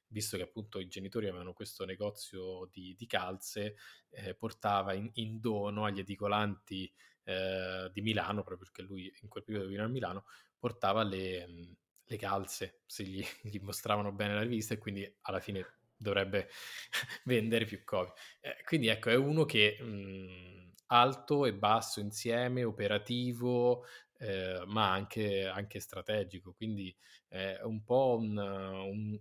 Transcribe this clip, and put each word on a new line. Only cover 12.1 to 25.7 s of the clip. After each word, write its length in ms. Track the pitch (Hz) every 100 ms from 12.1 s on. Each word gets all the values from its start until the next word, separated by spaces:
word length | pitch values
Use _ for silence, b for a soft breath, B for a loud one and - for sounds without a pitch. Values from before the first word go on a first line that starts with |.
| 107
calze, 680 | 98 98 95 - 92 - _
se 160 | -
gli, 200 | 98 95
<laughs> 180 | - -
gli 160 | 107 101
mostravano 520 | 98 98 113 104 101
bene 220 | 98 104
la 80 | 104
rivista, 320 | 117 113 107
e 40 | 107
quindi 320 | - 98 98 -
alla 180 | - 95
fine 380 | - 98 90 - _ _
dovrebbe 520 | 104 98 98 101 - B B B B
<laughs> 320 | B B B
vendere 400 | 127 123 110 113
più 180 | 107 101
copie. 280 | - 98 92 B B B
Eh, 220 | 135 -
quindi 240 | - 160 113
ecco, 220 | 107 117
è 60 | 123
uno 280 | 139 156
che, 340 | 151 110 104 -
mm, 800 | 120 101 98 95 92 90 90 92 - - -
alto 580 | 120 127 131 - 147 131
e 80 |
basso 440 | 98 104 113 - -
insieme, 640 | 101 104 120 117 123 127
operativo, 1200 | 117 110 101 104 104 123 123 120 123 123 123 123 B B B _
eh, 440 | 113 95 92 90 92
ma 260 | 107 101
anche, 540 | 95 101 113 107 98 95
anche 340 | 95 101